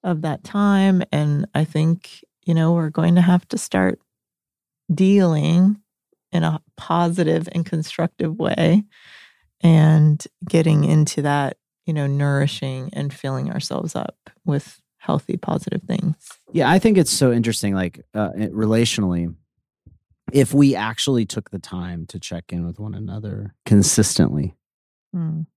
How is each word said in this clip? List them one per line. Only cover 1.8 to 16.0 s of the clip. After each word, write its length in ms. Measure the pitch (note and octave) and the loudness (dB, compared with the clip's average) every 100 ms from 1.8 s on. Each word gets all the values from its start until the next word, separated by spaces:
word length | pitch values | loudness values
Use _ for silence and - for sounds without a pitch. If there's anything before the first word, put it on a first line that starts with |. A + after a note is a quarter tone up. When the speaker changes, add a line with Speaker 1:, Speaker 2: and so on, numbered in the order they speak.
| D#3+ E3+ - - _ _ - | 0 -2 -6 -20 _ _ -2
Speaker 1:
you 80 | |
know, 200 | E3 D#3+ | 0 2
we're 160 | E3+ D#3+ | 0 -2
going 260 | D#3 E3 F3 | 0 2 4
to 60 | |
have 260 | F3 F3+ _ | 4 2 _
to 80 | - | -8
start 420 | - - F#2 - _ _ _ _ _ _ _ _ - | -4 0 0 -2 _ _ _ _ _ _ _ _ -6
dealing 840 | D#3 F#3+ G3+ F3+ D#3 D3 E3+ F#3 G#3 _ _ _ _ _ | 0 4 4 4 2 2 4 4 2 _ _ _ _ _
in 120 | F3 | -2
a 180 | D#3+ D#3 _ - | -2 -2 _ -20
positive 720 | - E3+ E3+ F3 D#3+ E3 E3+ | -4 0 0 0 0 0 -2
and 120 | E3+ E3 | -6 -4
constructive 720 | D#3+ D#3 - E3 _ D#3+ E3 | -6 -6 -4 -6 _ -6 -4
way 460 | - - D#3+ F#3+ G#3 _ - - - _ _ _ | -4 0 2 2 0 _ -20 -20 -20 _ _ _
and 640 | E3+ D#3+ D#3 D#3 D3+ D3+ - _ F3 | 4 6 6 6 4 2 -4 _ -2
getting 360 | E3 D#3+ D3+ | 0 2 2
into 380 | C#3+ D#3 D3+ - | 4 2 2 0
that, 360 | D3 C#3+ C#3 - _ _ - | -2 0 -2 -6 _ _ -6
you 80 | |
know, 140 | D3+ C#3 | -4 -2
nourishing 840 | C#3+ C#3+ C#3 C#3+ - C3+ C3 C3 | -2 0 0 -2 -4 -8 -8 -10
and 200 | C#3 C#3+ | -8 -8
filling 360 | C3+ C3+ C3+ C#3 | -8 -8 -6 -6
ourselves 440 | - - - D#3+ - | -6 -6 -8 -6 -8
up 220 | - - - _ - | -10 -12 -20 _ -4
with 340 | D3 - - _ _ | -4 -6 -20 _ _
healthy, 400 | - C#3+ - - | -4 -4 -4 -8
positive 440 | - - - - | -4 -6 -6 -10
things. 320 | - - | -6 -6